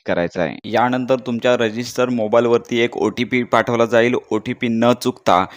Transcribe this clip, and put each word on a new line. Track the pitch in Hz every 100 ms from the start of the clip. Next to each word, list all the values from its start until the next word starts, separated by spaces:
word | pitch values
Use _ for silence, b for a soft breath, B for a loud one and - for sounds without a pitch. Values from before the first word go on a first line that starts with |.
| -
करायचं | 87 87 92
आहे. | 80 - -
यानंतर | 110 123 127 123 131
तुमच्या | 127 117 123 123
रजिस्टर | 113 110 117 - 123
मोबाईलवरती | 120 107 117 120 117 120 120
एक | 117 -
ओटीपी | 104 104 120 127
पाठवला | 120 117 113 120 117
जाईल. | 117 117 123 -
ओटीपी | 107 123 120 120
न | 113 120 120
चुकता | 123 - - 90 92